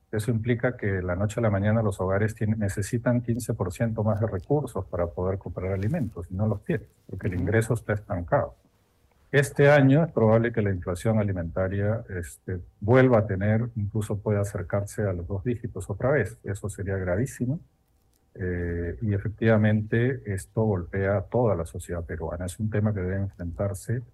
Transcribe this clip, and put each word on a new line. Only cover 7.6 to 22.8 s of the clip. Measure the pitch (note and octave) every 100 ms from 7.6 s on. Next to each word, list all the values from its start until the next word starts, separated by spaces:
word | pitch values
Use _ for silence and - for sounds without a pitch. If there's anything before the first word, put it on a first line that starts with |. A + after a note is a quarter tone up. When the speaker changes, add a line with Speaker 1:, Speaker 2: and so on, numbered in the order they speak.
| A2+ A#2+
Speaker 1:
está | -
estancado. | G2+ - F2 F2 C#3+ - - _ _ _ _ _ _ _
Este | C#3 C#3+ - C#3+
año | D3 C3+ C#3+
es | D#3+
probable | - A2 A2+ A#2
que | A#2
la | G2+
inflación | F#2 F#2 F2 A#2 A2
alimentaria, | G2+ F2+ E2 F#2 F#2+ G2+ G2+ A#2 -
este, | F#2 E2 - - F2+ - _
vuelva | G#2+ C3 C3 A2+
a | G#2
tener, | F#2 G#2 A2 A#2+ A2+
incluso | G2+ A2 G2+ G2+
pueda | A2 G2+
acercarse | G2 F2 F2+ G2+ G2+ -
a | G2+
los | F2+ F2+
dos | G2 B2
dígitos | A#2 G#2+ - G2
otra | G2 B2+
vez. | D3 G2 -
Eso | - G2 G#2
sería | - G2 F#2+
gravísimo. | F2+ F#2 C3 - B2 E3 - _ _ _ _ _ _
Eh, | - F2+ F2 F2 E2+ E2+ E2
y | G#2+
efectivamente | G2+ G#2+ - A2+ A2 G#2+ G#2+ G#2 A#2 B2 C#3 G#2+
esto | F#2+ - -
golpea | A2 F#2 E2+ G2 G2 G2+
a |
toda | - B2 A#2+
la | F2 E2
sociedad | F2 - E2+ E2
peruana. | E2 D#2+ E2 F2+
Es | -
un | G#2+
tema | G#2